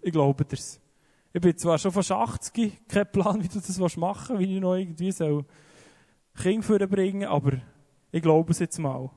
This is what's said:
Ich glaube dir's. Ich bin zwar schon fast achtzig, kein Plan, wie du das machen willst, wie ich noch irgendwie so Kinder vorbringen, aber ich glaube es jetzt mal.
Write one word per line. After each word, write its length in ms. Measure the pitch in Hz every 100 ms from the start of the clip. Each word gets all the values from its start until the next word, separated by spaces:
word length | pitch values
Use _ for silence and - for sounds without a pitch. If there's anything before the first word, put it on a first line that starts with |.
Ich 120 | 196
glaube 320 | 160 139 139
dir's. 360 | 151 135 - - _ _ _ _ _
Ich 80 | 175
bin 160 | 175 170
zwar 180 | 175 160
schon 160 | 196
fast 200 | 180 185
achtzig, 680 | 190 226 151 - - 220 - _
kein 220 | 202 202
Plan, 320 | 196 196 202
wie 60 | 185
du 120 | 208
das 180 | - 185 180 -
machen 420 | 170 202 - 226
willst, 100 | 185
wie 60 |
ich 60 | 190
noch 140 | 185
irgendwie 380 | 185 190 156 180
so 320 | 185 160 147 139 _ _ - - _ _ _ _
Kinder 280 | - 180 220 208
vorbringen, 640 | 214 196 196 190 196 196
aber 320 | 156 139 127 - _ _ _ _
ich 100 | 165
glaube 300 | 160 156 165
es 80 | 165
jetzt 180 | 170 -
mal. 320 | 151 131 131